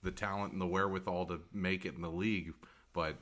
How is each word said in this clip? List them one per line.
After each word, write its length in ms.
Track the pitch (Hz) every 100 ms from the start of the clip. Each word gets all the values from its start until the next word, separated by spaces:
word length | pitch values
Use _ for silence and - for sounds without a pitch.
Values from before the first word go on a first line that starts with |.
the 100 | 92
talent 400 | - 104 98 101
and 100 | 92
the 60 | 90
wherewithal 600 | 95 98 95 92 90 90
to 120 | 85 -
make 320 | 104 92 92 95
it 80 | 85
in 60 |
the 80 | 85
league. 440 | 85 107 101 80 80 - - -
But, 260 | 87 80 71